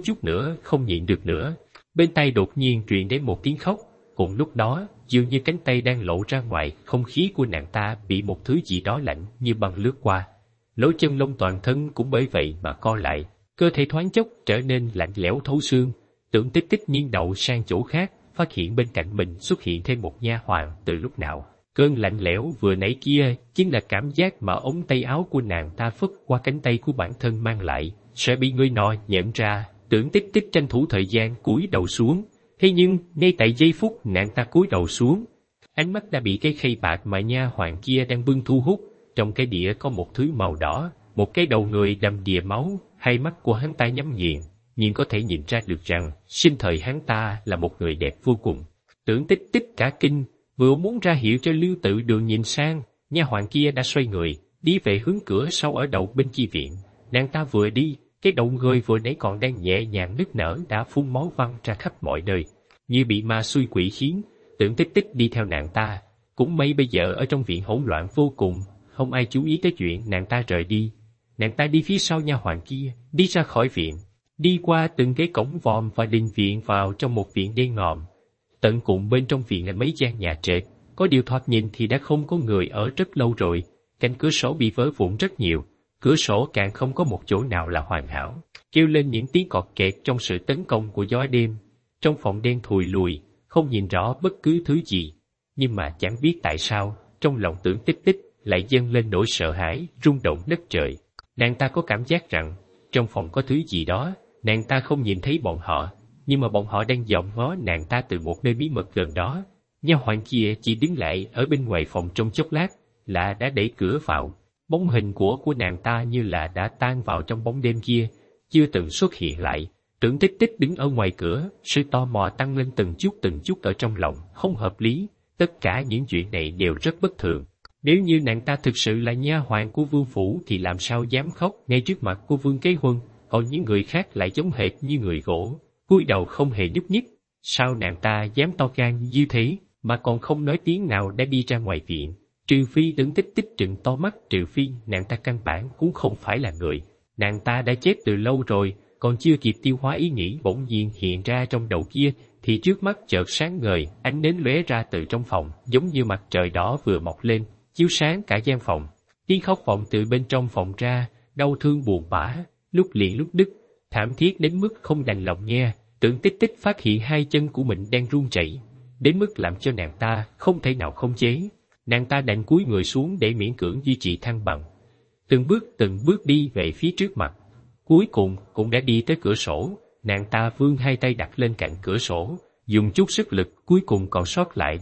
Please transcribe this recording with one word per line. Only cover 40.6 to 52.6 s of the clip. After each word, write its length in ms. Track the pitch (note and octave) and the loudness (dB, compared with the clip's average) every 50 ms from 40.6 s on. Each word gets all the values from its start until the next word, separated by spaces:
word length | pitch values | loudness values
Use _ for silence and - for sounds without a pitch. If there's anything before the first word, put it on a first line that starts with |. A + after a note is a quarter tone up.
| D#2+ D2 D#2+ A#2+ D#3+ F3 - - _ - - | -2 -2 0 -2 -4 -6 -8 -12 _ -6 -2
một 180 | - G2+ G#2 - | 0 0 0 2
cái 120 | E3+ F3 | 2 2
đầu 200 | - A2+ A2 G#2 | 4 4 2 2
người 300 | G#2 G#2+ G#2 G2+ G2+ G2+ | 2 2 2 2 2 2
đầm 280 | G2 G#2+ G2+ G2+ G2+ F#2+ | 2 0 0 0 -2 -2
đìa 160 | G2 F#2 F2 | 0 0 0
máu, 400 | F2 F#2+ G2+ A2+ C#3+ F#3 G3+ F#3 - _ _ _ | 0 0 -2 -2 -2 -4 -6 -8 -10 _ _ _
hai 200 | - B2 B2 B2 | 0 0 0 0
mắt 260 | C3+ E3 E3 - - | 0 -4 -6 -4 0
của 100 | A#2+ A2 | 0 0
hắn 200 | A2 C3+ D#3 D#3 | 0 -2 -4 -2
ta 140 | - - A#2+ | -2 -2 0
nhắm 280 | B2+ B2 C#3+ D#3 C3 | -2 -2 -4 -6 -4
nghiền, 240 | G2 F2+ E2+ D2+ C#2+ D#2+ - - _ _ _ _ | -2 0 0 -2 -2 -6 -12 -18 _ _ _ _
nhưng 180 | - G#2+ G#2+ G#2+ | 0 0 2 2
có 120 | - - - | 0 -2 0
thể 140 | - G#2 A2 | 0 -2 -2
nhìn 200 | A2+ F2+ D2+ D2 - | -2 -4 -4 -4 -4
ra 140 | A#2+ A#2 - - | -4 -4 -2 -4
được 160 | F2 D#2+ - | -6 -6 -2
rằng 260 | - F2 F2 E2 D#2 D2+ - _ - | -2 -2 -2 -2 -4 -8 -12 _ -10
sinh 280 | - - - E3+ D3 A#2+ | 0 2 4 4 4 4
thời 200 | - F#2 E2 D#2+ | 2 0 0 0
hắn 220 | D#2+ B2+ C3+ D#3 | -2 -4 -6 -6
ta 400 | D#3+ - A2+ A2 A2 G#2+ G#2 G#2 - | -4 -2 -2 -2 -2 -4 -6 -8 -6
là 100 | G#2+ F#2+ | -4 -4
một 260 | E2 E2+ E2+ - - | -2 -2 -4 -4 -4
người 140 | F2 E2 D#2 | -4 -2 -2
đẹp 200 | D2 D2+ C#2 - - - | -2 -2 -4 -4 -2 0
vô 120 | C3 A#2+ | 0 0
cùng. 280 | G#2 - A2+ D#2 C#2+ D#2+ - _ _ _ _ _ _ _ | 0 0 -2 -4 -4 -8 -14 _ _ _ _ _ _ _
Tưởng 220 | - A2 B2 D3 D#3+ | -2 0 0 2 2
Tích 160 | G3 - - - - | 0 0 0 0 -2
Tích 200 | A#3 A#3 - - - | -2 -2 -2 -2 -2
cả 120 | A#2 C3+ - - | 0 0 0 0
kinh, 240 | - C#3+ D3 D3 C3+ - _ _ _ _ _ - | 0 0 2 0 -2 -6 _ _ _ _ _ 4
vừa 180 | B2+ C3 C#3 | 4 6 6
muốn 240 | D3+ F3 G#3 A#3+ A#3+ | 4 2 -2 -2 0
ra 140 | - F3+ E3 | 2 2 2
hiệu 240 | C#3 A#2 G#2+ A#2 - | 2 4 2 2 2
cho 100 | - E3+ | 2 0
Lưu 240 | D#3+ D#3 E3+ F3+ F3+ F3 | 2 2 2 0 0 0
Tự 200 | - G2 G2 A2 | 0 0 0 2
Đường 240 | A#2 A#2 A2+ G#2+ A2+ | 2 2 2 2 2
nhìn 180 | A2+ A2 A2 A2+ | 2 0 0 0
sang, 380 | - - - | -2 -2 -2